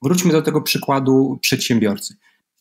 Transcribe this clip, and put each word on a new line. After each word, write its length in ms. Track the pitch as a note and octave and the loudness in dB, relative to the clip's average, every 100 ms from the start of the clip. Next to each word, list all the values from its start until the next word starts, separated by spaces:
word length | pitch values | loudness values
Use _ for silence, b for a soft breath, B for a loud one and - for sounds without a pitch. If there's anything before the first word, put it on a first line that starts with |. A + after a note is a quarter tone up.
Wróćmy 300 | D3 F3+ F3+ | -2 0 2
do 100 | D#3 | 2
tego 200 | D3+ D3 | 0 -2
przykładu 760 | C#3+ C3+ - C3+ C3 C3+ C3+ C3+ | -2 -4 -2 0 2 2 2 -2
przedsiębiorcy. 760 | - C3 - A#2 G#2+ G2 - - _ _ _ _ | -2 -2 0 0 0 -2 -10 -18 _ _ _ _